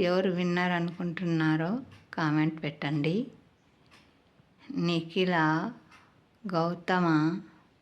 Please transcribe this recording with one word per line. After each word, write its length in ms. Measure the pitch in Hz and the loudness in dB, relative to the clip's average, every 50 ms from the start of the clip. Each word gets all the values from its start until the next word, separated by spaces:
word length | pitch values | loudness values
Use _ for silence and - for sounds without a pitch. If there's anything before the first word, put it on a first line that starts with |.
| 190 | 2
ఎవరు 280 | 175 180 185 190 196 175 175 | 2 2 2 2 0 0 0
విన్నర్ 340 | 180 180 175 180 180 180 180 | 0 0 0 0 0 0 0
అనుకుంటున్నారో 920 | 170 170 175 170 - 180 175 160 170 190 170 165 160 160 156 156 156 160 175 214 262 269 - - - - - - | 0 -2 -4 -4 -6 -6 -6 -6 -4 -2 0 0 2 2 2 2 2 0 -2 -2 -4 -6 -10 -18 -20 -20 -12 -6
కామెంట్ 400 | - 165 151 151 156 156 160 160 - - | -2 0 0 2 2 2 0 -2 -4 -8
పెట్టండి. 540 | 147 151 - - 143 151 147 143 151 170 214 269 - - - - _ _ _ _ _ _ _ _ _ - - _ _ _ _ _ _ _ _ - _ _ _ - - 135 - 170 | -8 -8 -6 -6 -4 -2 -2 -2 0 -2 -2 -4 -6 -10 -20 -20 _ _ _ _ _ _ _ _ _ -20 -20 _ _ _ _ _ _ _ _ -20 _ _ _ -14 -8 -4 -2 0
నిఖిల, 480 | 170 170 165 165 165 - 196 185 180 180 165 160 156 156 160 180 226 247 - - - - - - _ _ _ _ _ _ _ - | 2 0 0 -2 -2 0 0 2 2 2 2 4 2 2 0 -2 -4 -8 -12 -20 -20 -20 -20 -20 _ _ _ _ _ _ _ -10
గౌతమ, 640 | 208 185 165 165 170 175 175 175 - 185 180 180 170 160 151 156 160 180 196 - - - - _ _ _ _ | -4 -2 0 0 0 -2 -4 -2 0 2 2 4 4 4 4 2 2 0 -2 -8 -12 -20 -20 _ _ _ _